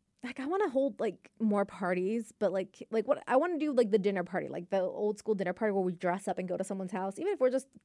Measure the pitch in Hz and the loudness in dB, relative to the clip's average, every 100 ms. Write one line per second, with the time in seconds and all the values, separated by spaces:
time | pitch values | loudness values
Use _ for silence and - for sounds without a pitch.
0 | _ _ 247 269 269 381 392 254 269 202 | _ _ -12 -8 -4 0 0 2 0 0
1 | 214 - - - 220 202 202 - 180 180 | -6 -6 -12 -2 0 2 0 -2 -2 0
2 | 185 226 220 - 196 190 190 - - 220 | 0 -2 -4 -2 0 0 -4 -10 -4 -2
3 | 220 285 - 254 349 320 302 240 220 214 | 0 0 2 2 2 0 0 4 4 4
4 | 196 190 175 185 147 160 175 190 180 - | 2 0 -2 -4 -4 -8 -2 0 0 0
5 | 208 208 - 202 180 180 220 196 185 175 | -2 0 0 0 0 0 0 2 0 0
6 | 180 185 190 185 180 185 190 196 185 196 | 0 0 -2 -4 -2 -4 -4 -4 -4 -4
7 | 190 196 370 381 254 262 - - | -4 -4 -2 2 4 2 -2 -18